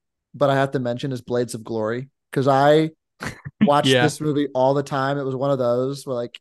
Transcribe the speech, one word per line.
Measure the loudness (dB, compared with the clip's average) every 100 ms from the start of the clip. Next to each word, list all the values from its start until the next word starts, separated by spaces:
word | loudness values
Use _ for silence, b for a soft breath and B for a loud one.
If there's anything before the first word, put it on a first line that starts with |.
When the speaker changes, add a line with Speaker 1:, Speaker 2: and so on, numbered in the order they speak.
| _ _ _
Speaker 1:
but | -2 0
I | 2
have | 0
to | -2
mention | -4 -4 -6
is | -8
Blades | -4 -4 -2
of | -6
Glory, | -8 -6 -4 -6 -10 _ _
'cause | -2 2
I | 4 6 4 2 -6 _ -14
Speaker 2:
<laughs> | -14 -12 -14 0
Speaker 1:
watched | 2 4 4
Speaker 2:
Yeah. | 4
Speaker 1:
this | 2 0
movie | -4 -2 -2
all | 2 2
the | 2
time. | -2 -4 -2 -2
It |
was | -4
one | -4 -2
of | 0
those | 0 0 -2 -6 -8
where, |
like, | -8 -8 -10